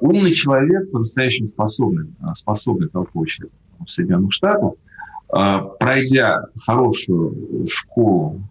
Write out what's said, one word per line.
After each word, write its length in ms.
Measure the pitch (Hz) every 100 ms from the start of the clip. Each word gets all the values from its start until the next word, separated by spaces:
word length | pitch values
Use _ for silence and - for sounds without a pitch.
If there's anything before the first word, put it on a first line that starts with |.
умный 320 | 135 202 180
человек, 560 | 160 143 135 151 190 190
по-настоящему 580 | 117 113 131 127 127 110
способный, 600 | - 110 - 110 82 78 -
а, 140 | 82
способный 540 | 82 - 104 - 90 80
толковый 400 | 90 - - 80
человек 260 | - - _ _ - 170
в 60 |
Соединенных 400 | - 180 90 98
Штатах, 400 | - 196 208 - - _ - - - -
а, 300 | - 98 95
пройдя 840 | - - 127 135 131 131 107 - - - -
хорошую 1000 | 123 120 - - 85 78 73 - - 82
школу 720 | - - 123 107 87 76 95 98